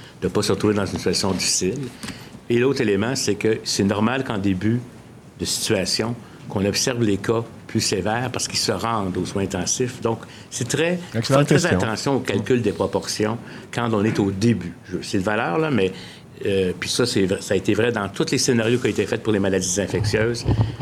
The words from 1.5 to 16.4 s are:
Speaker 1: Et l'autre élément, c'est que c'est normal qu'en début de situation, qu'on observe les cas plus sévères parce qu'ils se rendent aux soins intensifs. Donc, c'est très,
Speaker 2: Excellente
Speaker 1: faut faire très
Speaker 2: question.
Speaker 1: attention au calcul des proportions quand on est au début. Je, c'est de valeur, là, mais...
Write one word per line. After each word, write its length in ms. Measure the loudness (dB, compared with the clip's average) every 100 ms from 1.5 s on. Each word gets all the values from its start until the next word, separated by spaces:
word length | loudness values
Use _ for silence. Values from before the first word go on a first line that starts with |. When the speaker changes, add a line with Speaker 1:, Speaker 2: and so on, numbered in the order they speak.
| 0 0 -2 -8 -10 -12 -14 -16 -12 0
Speaker 1:
Et 100 | 2
l'autre 220 | 2 2
élément, 340 | 2 2 0 -2
c'est 200 | -2 0
que 240 | 0 0
c'est 200 | -2 0
normal 400 | 2 2 0 0
qu'en 140 | -2 -2
début 420 | 0 2 2 0 -2 -16 -20 -20 -16 -8
de 60 | -4
situation, 680 | -2 0 0 0 -2 -2 -4 -12 -16 -6
qu'on 160 | 0 2
observe 360 | 2 0 2
les 140 | 2 2
cas 260 | 2 0 0 -12 -4
plus 120 | -2
sévères 500 | 0 0 0 0 -2
parce 160 | -4 -4
qu'ils 100 | -2
se 140 | -2
rendent 440 | 0 0 0 -2 -2
aux 80 | -2
soins 180 | -2
intensifs. 580 | -2 -2 -2 -2 -2 -2
Donc, 180 | -2 -2 -8 -18 -12
c'est 180 | -8 -4
très, 320 | 0 0 -2 -4
Speaker 2:
Excellente 120 | -4 2
Speaker 1:
faut 80 |
faire 120 | 4 6
très 100 | 6
Speaker 2:
question. 220 | 6 2
Speaker 1:
attention 380 | 2 0 0 0
au 40 |
calcul 420 | 0 0 2 2
des 80 | 2
proportions 680 | 0 0 0 -4 -2 0 -2 -8 -16 -6
quand 220 | -2 0
on 100 | 2
est 160 | 2 2
au 120 | 0
début. 420 | 2 2 2 -2 -10 -8
Je, 120 | -8
c'est 160 | -4 -2
de 40 |
valeur, 360 | 0 0 0 0
là, 100 | 0
mais... 240 | 2 2 -2 -14 -18 -20 -6